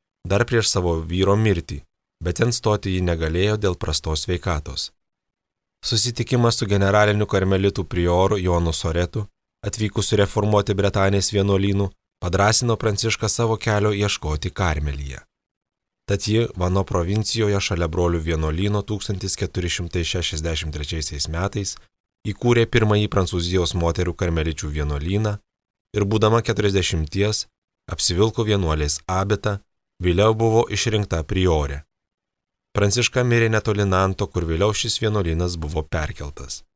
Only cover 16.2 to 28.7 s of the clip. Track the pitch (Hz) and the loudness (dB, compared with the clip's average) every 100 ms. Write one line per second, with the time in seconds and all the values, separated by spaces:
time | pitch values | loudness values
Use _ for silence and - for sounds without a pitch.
16.2 | - 107 117 - 90 92 95 95 85 104 | 0 0 0 -2 0 0 0 -2 0 -2
17.2 | 107 113 107 101 - 85 85 85 87 85 | 0 0 0 0 0 -2 -2 0 0 0
18.2 | 80 80 78 78 101 104 98 104 - 95 | 0 -2 0 0 0 -2 -2 -6 -4 -6
19.2 | 95 - 92 - 87 - 85 90 82 90 | -4 -4 -4 -4 -4 -4 -4 -4 -2 -4
20.2 | 85 78 80 78 80 76 73 82 - 76 | -4 -4 -4 -4 -6 -8 -6 -6 -6 -6
21.2 | 78 82 92 - 95 - - _ _ _ | -6 -4 -4 -4 -6 -8 -14 _ _ _
22.2 | 107 101 120 120 113 120 107 104 104 104 | -8 -2 2 4 2 2 4 4 2 0
23.2 | 90 90 85 92 85 90 85 85 90 85 | 0 -2 0 0 0 0 0 0 -2 -2
24.2 | 87 82 78 76 76 76 73 73 80 98 | -2 0 -2 -4 -6 -4 -4 -4 -2 0
25.2 | 110 101 - _ _ _ _ 104 101 107 | 0 -4 -10 _ _ _ _ -4 0 2
26.2 | 107 113 110 107 104 98 87 82 78 95 | 4 2 2 0 0 2 0 -2 -2 -2
27.2 | 104 104 - _ _ _ - - - 87 | -2 -2 -6 _ _ _ -10 -2 0 2
28.2 | 110 107 107 101 87 | 2 0 0 0 0